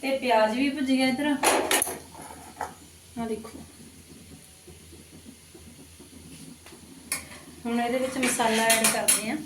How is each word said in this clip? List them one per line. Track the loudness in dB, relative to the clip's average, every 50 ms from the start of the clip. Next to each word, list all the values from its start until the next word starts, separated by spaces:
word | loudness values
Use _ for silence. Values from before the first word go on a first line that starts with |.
ਤੇ | 0 0 -2 0
ਪਿਆਜ਼ | 2 4 6 6 6 6 4
ਵੀ | 2 2 0
ਭੁੱਜ | 2 0 2
ਗਿਆ | 2 4 4 4 4
ਇੱਧਰ। | 2 2 2 0 2 2 4 4 4 4 2 2 0 0 0 -2 -4 -10 -12 -16 -18 -18 -16 -16 -16 -18 -18 -18 -10 -10 -10 -10 -10 -16 -20 -20 -20 -20 -20 -16 -10 -8
ਆਹ | -4 -4
ਦੇਖੋ, | -4 -6 -6 -12 -14 -14 -16 -18 -20 -20 -20 -20 -20 -20 -20 -20 -20 -20 -20 -20 -20 -20 -20 -20 -20 -20 -20 -20 -20 -20 -20 -20 -20 -20 -20 -20 -20 -20 -20 -20 -20 -20 -20 -20 -20 -20 -20 -20 -20 -20 -20 -20 -20 -20 -20 -20 -20 -20 -18 -18 -18 -18 -18 -18 -18 -20 -20 -20 -20 -20 -20 -20 -20 -20 -12 -10 -10 -10 -10 -14 -18 -20 -20 -20 -20 -12 -8
ਹੁਣ | -4 -2 0
ਇਹਦੇ | 0 0 0 0
ਵਿੱਚ | -2 -2 -2 0
ਮਸਾਲਾ | 0 0 2 2 2 2 4 4 6
ਐਡ | 6 6 6 6
ਕਰਦੇ | 2 2 2 2 2 0 0 0 -4
ਹਾਂ | -4 -6 -6